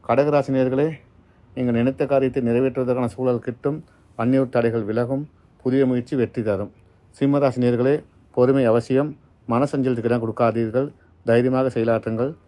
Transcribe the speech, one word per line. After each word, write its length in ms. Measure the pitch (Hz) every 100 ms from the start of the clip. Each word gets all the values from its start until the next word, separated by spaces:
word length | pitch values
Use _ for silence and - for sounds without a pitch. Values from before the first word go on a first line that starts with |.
கடகராசி 460 | - 120 147 147 139
நேயர்களே, 340 | 131 127 131 156 156 _ _ _ _ _
நீங்கள் 220 | - 123 117
நினைத்த 280 | 123 135 135
காரியத்தை 340 | 139 131 131
நிறைவேற்றுவதற்கான 680 | 120 120 131 127 123 127 123
சூழல் 260 | - 127 120
கிட்டும், 340 | - 120 143 156 - _ _ -
அந்நிய 240 | 117 135
தடைகள் 400 | 127 123 117 113
விலகும், 380 | 104 110 120 135 147 _ _ _
புதிய 240 | 131 135 131
முயற்சி 300 | 123 120 139
வெற்றி 260 | 113 -
தரும். 300 | 107 98 101 _ _ _ _ -
சிம்மராசி 440 | 139 143 139 123
நேயர்களே, 320 | 123 120 127 147 - _ _
பொறுமை 300 | - 123 135
அவசியம், 480 | 117 113 - 131 147 147 _ _ -
மனசஞ்சலத்துக்கு 640 | 120 143 139 131 117 117
இடம் 140 | 120
கொடுக்காதீர்கள், 680 | 113 107 117 113 113 123 143 - _ _ -
தைரியமாக 440 | 117 127 131 131
செயலாற்றுங்கள் 600 | 120 113 113 113 110 131 160